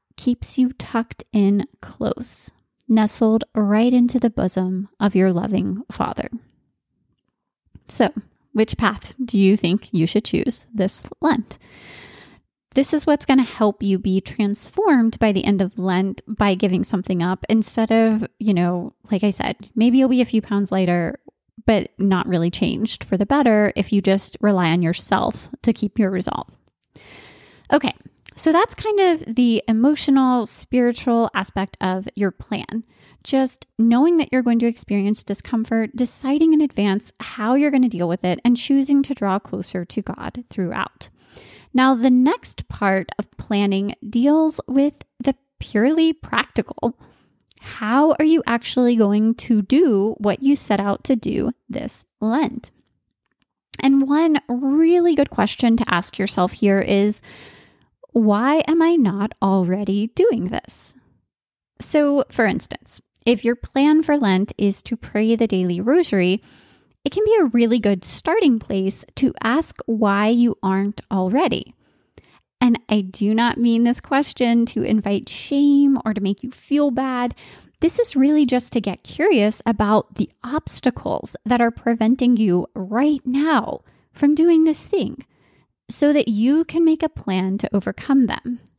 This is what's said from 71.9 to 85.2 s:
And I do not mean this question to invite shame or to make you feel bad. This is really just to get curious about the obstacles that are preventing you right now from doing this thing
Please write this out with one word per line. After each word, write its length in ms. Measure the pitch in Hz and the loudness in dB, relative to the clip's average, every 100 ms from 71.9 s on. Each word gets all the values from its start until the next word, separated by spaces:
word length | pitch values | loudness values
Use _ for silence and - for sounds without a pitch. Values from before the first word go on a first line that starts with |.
| _ _ _ _ _ _ - | _ _ _ _ _ _ 0
And 200 | 247 233 - | 2 2 0
I 120 | 208 | -2
do 320 | 185 - 202 | -2 -4 -2
not 260 | 220 240 - | 0 0 0
mean 260 | 233 233 | 0 2
this 160 | 240 254 | 2 0
question 640 | - 269 285 - 240 233 233 | -2 -2 -2 -2 0 2 0
to 160 | - | -2
invite 460 | - 214 202 202 - | -2 -2 0 -4 -6
shame 680 | - - 285 285 285 285 269 | -14 -4 2 4 6 4 2
or 100 | 220 | 0
to 60 | 208 | -2
make 220 | 190 202 | -2 -4
you 80 | 247 | -8
feel 400 | - - 285 294 | -14 -4 0 0
bad. 420 | 254 262 247 247 - - - _ - | 0 -4 -2 -4 -6 -18 -20 _ -2
This 220 | 339 - | -2 0
is 160 | 453 269 | -2 2
really 280 | 277 302 | 4 4
just 280 | 262 254 - | 4 2 -2
to 80 | 247 | -4
get 240 | 202 175 | -4 -8
curious 580 | - - 370 277 208 - | -10 -2 2 4 2 0
about 520 | - 208 208 214 - - | -2 0 2 2 0 -6
the 140 | - _ | -8 _
obstacles 960 | 240 302 - - 254 - - - - - | -8 -8 -6 -4 -4 -4 -6 -6 -8 -10
that 160 | 214 240 | -2 0
are 100 | 233 | 0
preventing 680 | 233 240 233 220 262 247 226 | -2 -4 0 2 2 2 2
you 280 | 220 175 - | 2 0 -2
right 500 | - 190 220 294 294 | -8 -6 0 0 0
now 580 | - 269 311 269 - - _ _ _ | -2 -2 0 0 -2 -8 _ _ _
from 220 | - 285 | -2 2
doing 300 | 302 339 330 | 4 4 6
this 240 | 320 311 - | 4 0 -2
thing 360 | 403 226 - | -4 -4 -8